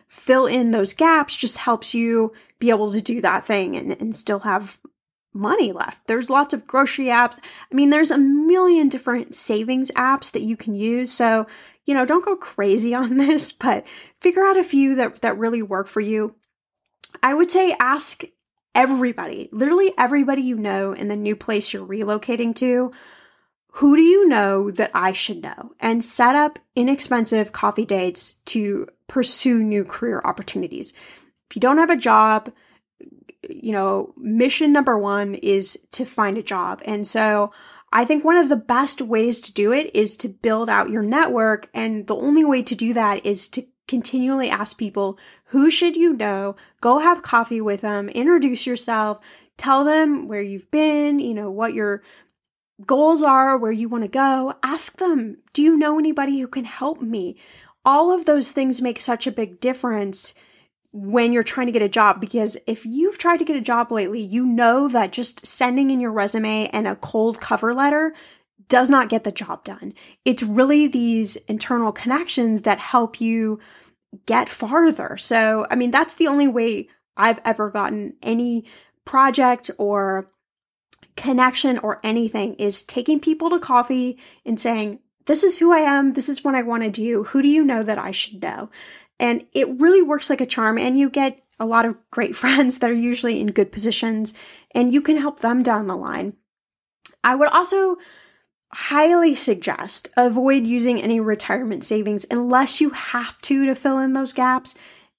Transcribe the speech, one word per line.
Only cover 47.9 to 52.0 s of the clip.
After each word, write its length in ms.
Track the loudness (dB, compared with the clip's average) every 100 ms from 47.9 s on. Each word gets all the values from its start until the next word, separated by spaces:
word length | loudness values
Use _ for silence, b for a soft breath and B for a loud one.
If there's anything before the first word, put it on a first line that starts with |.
| -6 -6
introduce 560 | -2 4 4 4 0 -4
yourself, 540 | -4 -2 -2 -2 -4 b b b -6
tell 240 | 2 2
them 460 | 4 4 2 0 -4
where 140 | -8
you've 280 | -8 -10 -4
been, 480 | 0 2 2 0 0
you 160 | -2
know, 160 | -4 -6
what 240 | -4 -4
your 280 | -2 -2 -4